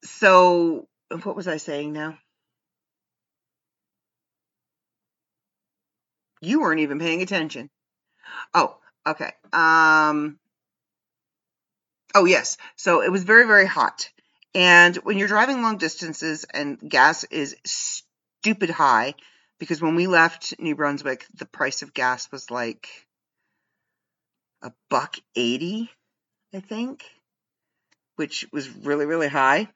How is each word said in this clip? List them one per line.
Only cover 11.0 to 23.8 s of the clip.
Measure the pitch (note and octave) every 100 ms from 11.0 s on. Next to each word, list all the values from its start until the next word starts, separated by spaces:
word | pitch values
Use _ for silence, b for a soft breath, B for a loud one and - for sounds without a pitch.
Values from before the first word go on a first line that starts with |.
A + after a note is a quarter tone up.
| _ _ _ _ _ _ _ _ _ _ _
oh, | -
yes. | F3+ E3 - - B -
So | - E3+
it | A2+
was | F#3+
very, | F#3 A3+ A#3
very | G#3 F#3+
hot. | D#3+ B2 - - _ _ _ _
And | F#3+ F3+ F3 F3 F3
when | - G3+
you're | G3+
driving | G#3 B3+ C4
long | A3+ G#3
distances | E3 - E3 D#3 D#3+ D#3
and | - - C#3+ C#3
gas | A2 C#3 C#3 E3
is | - D#3 C#3+ -
stupid | - - - - _ _ _ _ G#3+ G#3+ E3+
high, | E3 C#3+ A2+ B2+ - b b b _
because | D#3+ D#3
when | D#3+ E3
we | F#3
left | F3 E3 - - -
New | D#3+
Brunswick, | D3 D3 C#3+ C#3+ B2+ -
the | -
price | - - C#3 -
of | C3
gas | - B2+ B2 -
was, | C#3 -
like, | A#2+ A#2 A#2 - - _ _ _ _ _ _ _ _